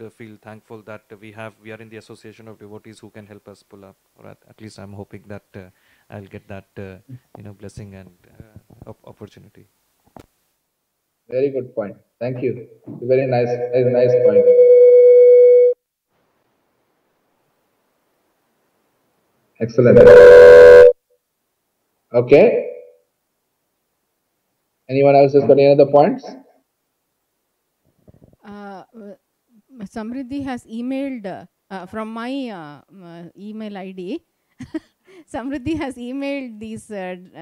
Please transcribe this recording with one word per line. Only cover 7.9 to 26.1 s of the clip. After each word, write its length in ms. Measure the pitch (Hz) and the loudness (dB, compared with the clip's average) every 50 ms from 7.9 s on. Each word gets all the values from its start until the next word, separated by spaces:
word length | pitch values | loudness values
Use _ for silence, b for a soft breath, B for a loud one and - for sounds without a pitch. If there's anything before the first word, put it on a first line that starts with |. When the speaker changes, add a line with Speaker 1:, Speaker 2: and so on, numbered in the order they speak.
| 95 | -20
Speaker 1:
and, 160 | 95 95 90 90 _ _ | -20 -20 _ _ _ _
uh, 600 | _ _ 110 110 110 107 107 _ _ _ _ - 113 | _ _ _ -20 _ _ -20 _ _ _ _ -20 -20
op-, 140 | 107 _ _ | -20 _ _
opportunity. 600 | - 113 _ 107 98 _ 101 98 101 _ 101 101 _ _ _ _ _ _ _ _ _ _ - _ _ _ _ _ _ _ _ _ _ _ _ _ _ _ _ _ _ _ _ _ _ | -20 -20 _ -20 -20 _ _ _ _ _ _ _ _ _ _ _ _ _ _ _ _ _ -20 _ _ _ _ _ _ _ _ _ _ _ _ _ _ _ _ _ _ _ _ _ _
Speaker 2:
Very 200 | - 127 139 143 | -10 -8 -8 -8
good 240 | 135 131 123 127 _ | -8 -10 -14 -14 _
point. 200 | - 104 98 - _ _ _ _ _ | -14 -14 -14 -16 _ _ _ _ _
Thank 240 | 117 123 127 127 143 | -14 -14 -12 -10 -10
you. 260 | 123 107 - - - _ _ _ - - - 120 | -12 -12 -12 -18 -20 _ _ _ -20 -20 -18 -8
Very 240 | 120 131 131 139 | -6 -4 -4 -4
nice, 220 | 127 123 120 123 120 | -4 -6 -6 -6 -6
very 440 | - - - - - 131 127 123 120 | -6 -10 -10 -8 -6 -4 -4 -4 -2
nice 220 | 123 127 120 123 - - | -2 -2 -2 -2 -2 -2
point. 220 | - - - - - - - - - - - - - 494 494 - - - 494 494 494 494 494 494 494 494 494 494 494 494 - _ _ _ _ _ _ _ _ _ _ _ _ _ _ _ _ _ _ _ _ _ _ _ _ _ _ _ _ _ _ _ _ _ _ _ _ _ _ _ _ _ _ _ _ _ _ _ _ _ _ _ _ _ _ _ _ _ _ _ _ _ _ _ _ _ _ _ _ _ _ _ _ _ _ _ _ | 0 0 0 0 2 2 2 4 4 4 4 4 4 4 4 4 4 4 4 4 4 4 4 4 4 4 4 2 0 -2 -6 _ _ _ _ _ _ _ _ _ _ _ _ _ _ _ _ _ _ _ _ _ _ _ _ _ _ _ _ _ _ _ _ _ _ _ _ _ _ _ _ _ _ _ _ _ _ _ _ _ _ _ _ _ _ _ _ _ _ _ _ _ _ _ _ _ _ _ _ _ _ _ _ _ _ _ _
Excellent. 380 | 113 - - - 123 117 104 - - - - - - 98 - 98 98 - - - - 82 82 - 82 85 - - _ _ _ _ _ _ _ _ _ _ _ _ _ _ _ _ _ _ _ _ _ _ - | -14 -8 -6 -2 0 2 4 6 6 8 8 8 8 8 8 8 8 8 8 8 8 8 8 8 6 4 2 -2 _ _ _ _ _ _ _ _ _ _ _ _ _ _ _ _ _ _ _ _ _ _ -6
Okay. 520 | 120 120 131 139 151 202 233 - - - - - - - _ _ _ _ _ _ _ _ _ _ _ _ _ _ _ _ _ _ _ _ _ _ _ _ _ _ _ _ _ _ _ _ _ _ _ _ _ _ _ _ _ | -6 0 2 2 4 4 2 0 -4 -8 -12 -16 -20 -20 _ _ _ _ _ _ _ _ _ _ _ _ _ _ _ _ _ _ _ _ _ _ _ _ _ _ _ _ _ _ _ _ _ _ _ _ _ _ _ _ _
Anyone 280 | 131 139 139 143 139 | -6 -2 0 0 2
else 180 | 139 143 139 139 | 2 0 2 0
has 80 | 143 131 | -2 0
got 80 | - | 0
any 200 | 139 139 139 139 | 0 0 2 0
other 140 | 143 143 143 | 2 0 0
points? 400 | - - 143 147 196 | 0 2 0 0 0